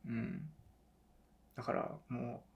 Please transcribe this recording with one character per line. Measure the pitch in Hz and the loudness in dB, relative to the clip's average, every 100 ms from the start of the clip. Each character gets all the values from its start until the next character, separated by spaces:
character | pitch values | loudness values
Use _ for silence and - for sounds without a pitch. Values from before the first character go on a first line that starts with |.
| 113 | 0
う | |
ん。 | 113 120 185 156 - - - - - - - - - - - | 0 2 -2 -4 -10 -20 -20 -20 -20 -20 -20 -20 -20 -12 -4
だ | |
か | 120 | 4
ら、 | - - - - | 4 4 -2 -4
も | 120 120 - | -2 -2 -4
う | - | -10